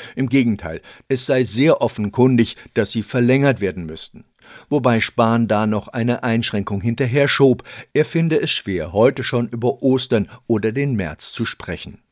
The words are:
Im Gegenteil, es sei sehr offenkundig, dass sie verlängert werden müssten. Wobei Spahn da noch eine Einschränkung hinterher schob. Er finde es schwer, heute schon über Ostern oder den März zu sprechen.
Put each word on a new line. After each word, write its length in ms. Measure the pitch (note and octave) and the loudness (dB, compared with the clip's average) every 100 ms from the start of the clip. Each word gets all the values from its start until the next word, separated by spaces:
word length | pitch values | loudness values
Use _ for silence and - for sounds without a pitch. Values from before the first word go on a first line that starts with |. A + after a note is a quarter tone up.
| - - | -12 -6
Im 120 | C3 | 0
Gegenteil, 540 | C3+ A#2+ G2+ E2 D#2+ - - - | 2 2 0 -4 -12 -14 -14 -4
es 180 | C3 - | -4 0
sei 180 | C3 | 0
sehr 360 | B2 G#2+ D3+ - | 0 2 2 4
offenkundig, 760 | A#2+ - G#2 - C3 A#2+ A2+ - - | 0 -2 -2 2 4 4 2 -2 -8
dass 160 | - G#2 | -4 -2
sie 140 | A2+ | -4
verlängert 560 | G2+ B2+ A#2+ C3+ C#3 A#2+ | -4 0 2 4 2 2
werden 260 | G2 F2+ D#2+ | -2 -4 -10
müssten. 380 | D#2+ - - - _ - - - | -12 -16 -20 -20 _ -20 -20 -4
Wobei 300 | D3 B2 A2+ | 0 2 2
Spahn 480 | - - A2+ A#2 A2 | 0 0 2 2 2
da 220 | G#2+ G#2+ | 0 0
noch 180 | G#2 - | -2 -4
eine 360 | A#2+ A#2+ A#2+ | -4 -2 -2
Einschränkung 560 | A#2+ A2+ A2+ G#2 G2 G2+ | -2 -2 -2 -4 -4 -4
hinterher 480 | A#2 A#2 B2+ C#3 C#3+ | -2 -2 0 2 2
schob. 340 | - C3+ B2 - - - | 4 4 4 -4 -20 -4
Er 100 | C#3+ | -2
finde 360 | D3+ E3+ E3 D#3 | 0 0 0 0
es 100 | - | 0
schwer, 420 | - - F2+ D#2 | -4 -4 -6 -2
heute 300 | F#2+ B2+ C3 | 2 2 2
schon 240 | - A#2+ A#2+ | -2 -2 -2
über 340 | A#2+ B2 - | -2 -4 0
Ostern 480 | C3+ C3 - A#2 F#2 - - | 2 0 2 0 0 -6 -2
oder 240 | A2 A2 | 0 0
den 240 | B2 C#3+ A2 | -2 -2 -2
März 360 | E2+ D#2+ - | -4 -8 -10
zu 140 | - A2+ | -6 -6
sprechen. 560 | - - E2+ D2 - _ | -6 -10 -10 -12 -18 _